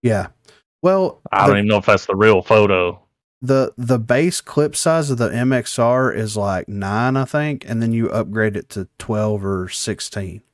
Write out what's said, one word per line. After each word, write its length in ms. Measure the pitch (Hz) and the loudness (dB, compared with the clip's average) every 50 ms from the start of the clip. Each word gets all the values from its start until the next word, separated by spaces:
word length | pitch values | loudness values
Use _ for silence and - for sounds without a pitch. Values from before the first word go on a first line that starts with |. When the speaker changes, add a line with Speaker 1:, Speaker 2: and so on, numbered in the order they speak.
Speaker 1:
Yeah. 260 | - 123 110 101 95 - _ _ _ _ - _ _ _ _ _ | 0 0 0 0 -4 -6 _ _ _ _ -20 _ _ _ _ _
Well, 400 | - 180 190 190 190 180 - _ _ - | 0 0 2 2 0 -2 -4 _ _ -4
Speaker 2:
I 140 | - 190 - | 0 4 4
don't 60 | 202 | 4
Speaker 1:
the 60 | - 101 | 4 4
Speaker 2:
even 80 | 104 107 | 2 2
know 80 | 107 104 | 2 2
if 80 | 98 | 4
that's 220 | - 104 95 - - | 4 2 2 2 -2
the 80 | 98 | 0
real 260 | 98 104 110 107 95 | 4 6 6 6 4
photo. 580 | 90 - 113 107 104 98 98 92 90 87 85 - _ _ _ _ _ _ _ _ | 4 4 4 4 6 4 4 2 0 -2 -4 -6 _ _ _ _ _ _ _ _
Speaker 1:
the, 320 | - 123 135 135 131 - - - | -2 0 2 2 2 0 -4 -8
the 220 | 123 117 131 120 | -2 0 0 0
base 420 | 110 113 120 127 156 180 175 - | 2 0 0 2 2 0 -2 -4
clip 340 | - - - - 147 151 147 | -8 -4 -2 0 0 0 0
size 340 | - - 165 160 165 156 143 | -2 0 2 2 2 0 -2
of 80 | 135 117 | -2 -2
the 160 | 120 110 - | -2 -2 -2
M 200 | 117 123 127 131 | 0 0 0 0
X 260 | 123 113 - - - | 0 -2 -4 -2 0
R 320 | 117 117 123 127 131 127 | 2 2 2 2 2 0
is, 240 | - - 110 107 107 | 0 -2 -4 -4 -4
like, 320 | 107 101 101 95 90 - - | -4 -2 -2 -2 -4 -6 -6
nine, 480 | 101 101 98 98 101 107 120 127 131 | -8 -6 -4 -2 0 0 0 0 0
I 100 | 135 135 | 0 -2
think, 420 | 127 - 151 147 151 147 135 - - | -2 -2 -2 -2 -2 -6 -8 -8 -6
and 120 | 117 113 | -4 -2
then 120 | 117 113 113 | -2 0 0
you 160 | 117 113 - | 0 -2 -2
upgrade 480 | - 110 113 - 101 110 107 110 98 101 | -2 -4 -4 -4 -2 -2 0 0 -2 -4
it 120 | - _ | -10 _
to 180 | - 104 92 - _ _ | -10 -10 -10 -10 _ _
twelve 480 | - - 113 107 107 107 107 104 98 | -8 -4 -2 -2 0 0 -2 -2 -2
or 240 | 98 98 95 92 92 | -2 -4 -4 -4 -6
sixteen. 720 | - - - - 104 92 - - - 107 98 92 80 104 _ _ | -8 -8 -6 -6 -6 -8 -8 -10 -8 -8 -10 -8 -10 -14 _ _